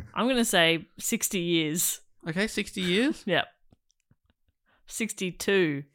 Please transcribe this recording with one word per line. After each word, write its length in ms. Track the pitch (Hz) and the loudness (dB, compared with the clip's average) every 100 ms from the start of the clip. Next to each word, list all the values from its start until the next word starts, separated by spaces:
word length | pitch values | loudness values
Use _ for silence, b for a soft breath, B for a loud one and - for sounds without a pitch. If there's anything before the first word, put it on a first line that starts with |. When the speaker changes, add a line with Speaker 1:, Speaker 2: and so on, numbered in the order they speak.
Speaker 1:
<laughs> 140 | - | -2
Speaker 2:
I'm 120 | - 233 | -2 0
gonna 180 | 254 | 2
say 440 | 233 185 165 165 - - | 2 4 4 2 -4 -10
sixty 400 | - 233 - 196 | -4 -2 -2 -2
years. 640 | 170 165 151 160 - - _ _ - | 2 2 2 0 -2 -4 _ _ -6
Speaker 3:
Okay, 200 | 165 214 | -4 -2
sixty 320 | - 202 202 | -4 -6 -4
years? 420 | 180 185 269 339 - | 0 2 0 -2 0
Speaker 2:
Yep. 200 | 160 - _ _ _ _ _ _ _ _ _ _ _ _ _ - | 0 0 _ _ _ _ _ _ _ _ _ _ _ _ _ -12
Sixty-two. 1000 | - 220 - 185 - - 196 165 143 - | -6 -6 -4 -6 -4 0 2 2 -2 -8